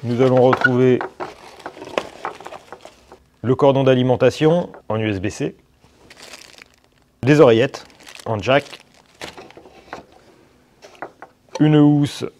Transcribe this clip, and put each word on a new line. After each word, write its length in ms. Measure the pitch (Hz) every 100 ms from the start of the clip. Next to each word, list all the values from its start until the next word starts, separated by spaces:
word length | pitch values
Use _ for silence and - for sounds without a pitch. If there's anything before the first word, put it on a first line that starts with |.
nous 180 | 117 120
allons 220 | 131 127
retrouver 560 | 123 131 131 123 127 123 - _ - - - - - - - - - - - - - - - - - _ _ - _ _
le 120 | 110
cordon 300 | 127 143 135
d'alimentation 880 | 131 131 127 123 127 - 156 170 - - _
en 100 | 110
U 100 | 107
S 120 | 98
B 80 | 98
C, 260 | - 147 - _ _ _ _ _ - - - - - - _ _ _ _ _
des 160 | 120 151
oreillettes 480 | 143 113 131 - - _ - -
en 160 | - 110
jack, 240 | 101 139 143 - _ _ _ _ - - - - - - - - - _ _ _ _ _ _ _ - - - _ - _ _ -
une 160 | 151 151
housse 480 | 147 147 143 - 120